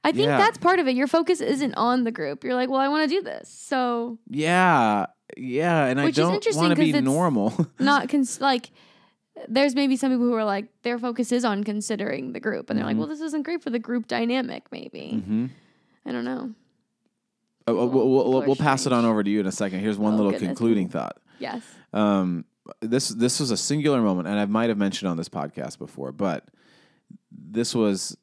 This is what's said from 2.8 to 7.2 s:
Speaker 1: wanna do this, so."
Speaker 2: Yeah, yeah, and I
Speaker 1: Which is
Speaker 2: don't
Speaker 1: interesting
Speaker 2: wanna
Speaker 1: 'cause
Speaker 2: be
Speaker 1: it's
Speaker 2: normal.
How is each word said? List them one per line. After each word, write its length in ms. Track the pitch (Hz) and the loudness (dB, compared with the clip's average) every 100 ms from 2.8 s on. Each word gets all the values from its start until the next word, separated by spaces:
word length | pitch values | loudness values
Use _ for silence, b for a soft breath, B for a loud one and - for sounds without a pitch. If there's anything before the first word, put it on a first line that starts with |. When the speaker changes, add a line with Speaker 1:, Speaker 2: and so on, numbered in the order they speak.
| 269 | 2
Speaker 1:
wanna 200 | 302 311 | 2 0
do 120 | 359 | 0
this, 260 | - 65 - | -4 -12 -14
so." 680 | - - 262 247 240 240 226 - | -20 -4 -2 0 -2 -4 -10 -8
Speaker 2:
Yeah, 800 | 147 156 180 185 151 113 104 90 _ _ - | -2 2 4 6 6 4 2 -2 _ _ -12
yeah, 500 | 127 127 170 165 135 | -6 -2 2 2 2
and 140 | 131 | 2
I 40 | 147 | 2
Speaker 1:
Which 80 | |
is 100 | 143 | 2
Speaker 2:
don't 100 | 165 196 | 2 2
Speaker 1:
interesting 280 | 453 403 | 0 2
Speaker 2:
wanna 120 | 165 165 | 2 4
Speaker 1:
'cause 100 | 311 | 4
Speaker 2:
be 40 | |
Speaker 1:
it's 120 | 294 131 | 4 2
Speaker 2:
normal. 480 | 147 | 2